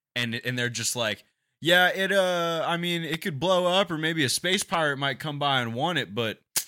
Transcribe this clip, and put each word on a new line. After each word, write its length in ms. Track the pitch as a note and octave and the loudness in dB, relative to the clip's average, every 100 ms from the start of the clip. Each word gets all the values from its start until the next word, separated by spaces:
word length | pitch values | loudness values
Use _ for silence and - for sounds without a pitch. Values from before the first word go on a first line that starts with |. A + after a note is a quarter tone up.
| _ A#2+ | _ -4
And, 180 | A#2 A#2+ | -4 -4
and 140 | B2 B2 | -4 -2
they're 120 | A#2+ | -4
just 260 | A#2 A2 B2 | -2 -6 -2
like, 280 | A2 G2+ - _ _ _ | -2 -4 -10 _ _ _
"Yeah, 280 | D3+ F3+ F3+ | 2 4 4
it, 220 | E3+ F#3+ | 2 2
uh, 540 | G3 F#3 F3 E3+ E3 C#3+ | 2 2 0 0 -2 -2
I 80 | E3+ | -2
mean, 260 | F3 E3+ | -2 -2
it 180 | D#3+ E3 | -4 -4
could 180 | G3+ C3+ | -4 -2
blow 260 | F3 F3+ F3+ | 2 2 4
up, 240 | F#3 G3 | 2 2
or 60 | D#3 | 0
maybe 260 | D#3 E3 B2+ | -2 0 0
a 40 | |
space 340 | - F3 G3 | 0 0 0
pirate 340 | - F3 D3+ C#3 | 0 0 0 0
might 220 | C#3 B2+ | -2 -4
come 180 | D#3 C#3+ | -6 -4
by 220 | C#3+ C3+ | 0 2
and 120 | A#2 A#2 | 0 -2
want 240 | E3 D#3+ | 0 0
it, 140 | F2+ G#2 | -2 -2
but 240 | A2+ - _ - | -2 -4 _ -6